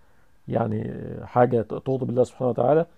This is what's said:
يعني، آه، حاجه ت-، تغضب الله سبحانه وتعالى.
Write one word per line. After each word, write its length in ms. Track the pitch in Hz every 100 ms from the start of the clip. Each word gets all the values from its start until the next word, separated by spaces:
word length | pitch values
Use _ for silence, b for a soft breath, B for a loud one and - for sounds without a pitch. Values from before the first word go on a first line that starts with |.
| _ _ _ _ -
يعني، 440 | 117 117 107 117
آه، 340 | 123 120 85 -
حاجه 360 | 123 123 117
ت-، 120 | 104
تغضب 360 | - - 131 123
الله 140 | 123
سبحانه 260 | 120 - 127
وتعالى. 360 | 117 123 156 170